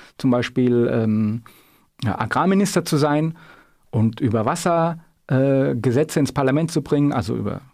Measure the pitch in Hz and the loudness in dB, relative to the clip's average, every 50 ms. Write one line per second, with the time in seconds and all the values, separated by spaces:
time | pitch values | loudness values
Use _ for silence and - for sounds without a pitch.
0 | - - _ - - 131 120 123 123 - - 131 127 123 120 120 120 123 127 120 | -20 -20 _ -4 0 0 0 0 0 -2 -2 0 2 2 4 2 2 2 0 0
1 | 110 110 107 110 110 107 110 117 113 - - _ _ _ _ _ _ _ _ - | 0 0 0 0 0 -2 -2 -6 -8 -14 -20 _ _ _ _ _ _ _ _ -6
2 | - 107 90 - 113 113 - 131 160 185 196 196 202 196 - 180 165 - 160 143 | -4 -4 -4 -4 -4 -4 -2 0 0 2 2 2 2 0 0 -2 -2 0 0 0
3 | 151 147 147 151 156 160 160 - - - - - _ _ _ _ _ _ - 113 | 2 2 2 0 0 -2 -6 -10 -16 -20 -20 -20 _ _ _ _ _ _ -2 0
4 | 110 113 113 - 151 113 107 113 107 127 165 175 - 185 170 170 165 170 165 165 | 0 0 0 -2 -2 0 0 0 0 0 -2 -2 0 0 2 2 2 0 -2 -6
5 | - _ _ _ _ - 131 131 135 139 135 135 135 143 135 117 104 131 117 139 | -12 _ _ _ _ -2 0 2 2 2 2 2 2 0 -2 0 0 0 2 2
6 | 147 143 - 165 139 - - 143 139 131 135 151 165 160 - 160 139 - 151 143 | 0 0 0 0 0 0 0 0 0 0 2 0 0 -2 -2 -4 -2 0 0 2
7 | 143 143 - 127 85 104 120 113 104 107 - - - - | 2 2 0 -2 -2 -2 -4 -4 -4 -6 -8 -8 -12 -16